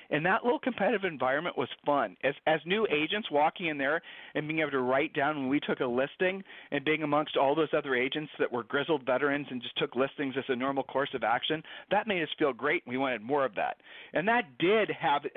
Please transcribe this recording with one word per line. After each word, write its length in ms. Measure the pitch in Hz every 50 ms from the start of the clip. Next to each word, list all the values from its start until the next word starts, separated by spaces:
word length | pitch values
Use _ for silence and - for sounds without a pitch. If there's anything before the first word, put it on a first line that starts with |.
| - -
And 160 | - 151 156
that 180 | 180 202 226 -
little 140 | 247 269 294
competitive 460 | - 262 240 - 208 190 247 196 196
environment 520 | 185 165 127 127 127 131 147 165 175 -
was 140 | - 135 - - - -
fun. 320 | - 143 143 120 101 90 - -
As, 100 | 131 139 - - 151
as 120 | 156 160 147
new 220 | 165 190 220 220 170
agents 380 | 147 151 156 156 196 214 220 -
walking 380 | 156 143 147 165 - - 190 165
in 100 | 151 143
there 240 | 139 135 151 170 - - - - - - -
and 140 | 160 151 151
being 140 | 156 160
able 100 | 156 143
to 80 | 139 135
write 340 | 127 123 131 135 151 156 -
down 240 | 151 139 147 156 147
when 120 | 135 127
we 100 | 139 147
took 220 | - - 160 -
a 40 | 147
listing 580 | 127 120 123 135 143 - - 185 185 190 190 190 - - - - -
and 120 | - 143 135
being 200 | 147 156 156 156
amongst 340 | 147 143 147 151 147 - 151
all 160 | 139 135 147
those 160 | 160 160 139 - 156
other 160 | 143 143 131
agents 380 | 123 127 139 135 151 156 147 - -
that 120 | 147 -
were 120 | 117 123 113
grizzled 420 | - - 143 139 147 165 143 127
veterans 400 | 127 127 127 143 143 139 147 143 -
and 100 | 135 123
just 160 | 120 123 - -
took 180 | 160 139 -
listings 380 | 120 135 135 - - 147 135 123
as 100 | 135 123 -
a 80 | 131
normal 280 | 120 127 139 139 139 127
course 300 | - - 131 139 139 -
of 100 | 127 113
action, 380 | 107 117 131 - - 156 160 156 - - - - -
that 160 | 180 202 214 226
made 160 | 196 180 160
us 60 | 147 - -
feel 120 | 156 143
great. 300 | 127 110 123 147 165 175 - 120
We 100 | 123 131
wanted 240 | 139 135 127 110
more 240 | 104 117 143 147 135
of 80 | 127 101
that. 240 | - 78 62 - - - - - - - - -
And 140 | 147 160 208
that 300 | 233 240 226 151 127 -
did 320 | 156 175 214 226 202 160
have 320 | 147 - - 160 143 143 143 139 -